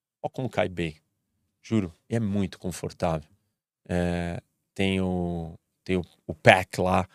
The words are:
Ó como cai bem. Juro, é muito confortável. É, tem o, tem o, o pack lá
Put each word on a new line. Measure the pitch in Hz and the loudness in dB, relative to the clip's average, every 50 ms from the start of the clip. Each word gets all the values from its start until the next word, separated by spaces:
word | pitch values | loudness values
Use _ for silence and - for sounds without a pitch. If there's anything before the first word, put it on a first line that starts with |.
| _ _ _ _ - | _ _ _ _ -10
Ó | 147 | -10
como | - - 131 117 | -6 -6 -6 -4
cai | - - 95 92 | -2 -2 -2 -2
bem. | 90 87 85 80 76 - _ _ _ _ _ _ _ _ _ _ _ _ - | -2 -4 -6 -6 -6 -10 _ _ _ _ _ _ _ _ _ _ _ _ -8
Juro, | - 113 110 95 85 85 _ _ - | -2 0 0 0 -2 -6 _ _ -4
é | 117 117 | -2 -2
muito | 117 101 98 101 98 90 - - | 0 0 0 0 -2 -2 -4 -8
confortável. | - 92 82 - - - - - 92 87 80 78 76 - _ _ _ _ _ _ _ _ _ _ _ - | -8 -8 -8 -6 -8 -10 -6 -2 -2 0 0 -2 -4 -8 _ _ _ _ _ _ _ _ _ _ _ -4
É, | 90 87 87 87 87 87 85 85 85 - - _ _ _ _ _ _ - | -2 0 0 0 0 -2 -4 -4 -6 -8 -12 _ _ _ _ _ _ -2
tem | 98 98 95 95 | 0 0 0 0
o, | 95 92 92 90 87 87 87 85 82 82 85 - _ _ _ _ _ | 0 0 0 -2 -2 -2 -4 -6 -6 -10 -12 -16 _ _ _ _ _
tem | - 92 | -2 -2
o, | 92 85 - _ _ _ | -2 -2 -4 _ _ _
o | - 90 | -12 -10
pack | - - 120 104 95 95 - - - | 4 8 8 8 8 6 0 -2 -2
lá | 92 92 92 90 92 - _ | 0 2 2 2 0 -2 _